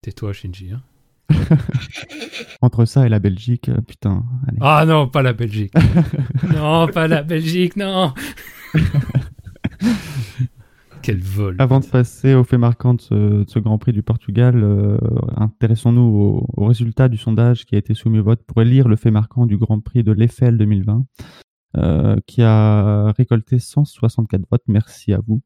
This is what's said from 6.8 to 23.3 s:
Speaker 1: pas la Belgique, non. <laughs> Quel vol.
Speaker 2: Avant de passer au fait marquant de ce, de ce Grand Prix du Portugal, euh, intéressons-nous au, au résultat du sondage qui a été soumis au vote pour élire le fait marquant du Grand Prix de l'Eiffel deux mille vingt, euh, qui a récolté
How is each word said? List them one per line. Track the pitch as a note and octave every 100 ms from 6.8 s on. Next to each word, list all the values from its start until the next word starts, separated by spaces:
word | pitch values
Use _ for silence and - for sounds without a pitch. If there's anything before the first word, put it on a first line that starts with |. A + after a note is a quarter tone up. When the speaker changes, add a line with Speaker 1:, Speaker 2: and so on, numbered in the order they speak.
| E3
Speaker 1:
pas | F3 D#3+
la | D#3+
Belgique, | D3 D#3+ D#3+ F3+ F3+ G3+
non. | G3 F#3+ F3+ B2+ - - - - -
<laughs> | D#3 D#3+ D3 - C3 - - - - - - G#3 G#3+ E3 C#3+ G#2 F#2+ B2+ _ - _ _ -
Quel | - G2
vol. | F#2 G2 G2+ F2+
Speaker 2:
Avant | B2+ C3+
de | C3
passer | B2+ B2 - C3+
au | C3+
fait | B2 B2
marquant | A#2+ A#2 B2
de | A#2+
ce, | -
de | A2 G#2 G#2 G2+
ce | -
Grand | G#2+ G#2+
Prix | -
du | G#2+
Portugal, | - A#2 - G#2 B2 B2
euh, | G#2 G2+ G#2 - - - - -
intéressons-nous | G#2+ - A2+ A2+ A#2 A#2+
au, | A#2+ G#2 G2+ G2+ - -
au | G#2
résultat | A2+ A#2 A2+ C3
du | A2
sondage | - A2 A#2+ A#2+ -
qui | G#2
a |
été | -
soumis | A2+ A2+ A2
au |
vote | G#2 A#2 _
pour | -
élire | A2+ C3+ B2
le | G#2+
fait | A#2
marquant | G#2+ A2 - A#2+
du | G#2
Grand | A2+ A2
Prix | - B2
de | G#2+
l'Eiffel | G#2 A#2 - B2 A#2
deux |
mille | G#2+ G#2
vingt, | G2 A2 C3 _ - - _ _ _ -
euh, | E2 D2+ G2+ G#2+ -
qui | -
a | A2+ A2 G#2+ G#2+ G2+ G#2 G#2
récolté | G#2 B2+